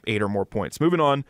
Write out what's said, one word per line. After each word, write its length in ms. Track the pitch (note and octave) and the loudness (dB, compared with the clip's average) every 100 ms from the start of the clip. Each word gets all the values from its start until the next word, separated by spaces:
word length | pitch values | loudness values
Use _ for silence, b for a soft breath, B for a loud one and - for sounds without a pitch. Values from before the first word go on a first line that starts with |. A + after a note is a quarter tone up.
| - | -4
eight 140 | G#2+ | -2
or 60 | G#2 | -2
more 160 | G2+ - | -2 -4
points. 360 | G#2+ - - | -4 -6 0
Moving 180 | D#3 F3 | 2 4
on, 240 | D3 C#3 | 2 2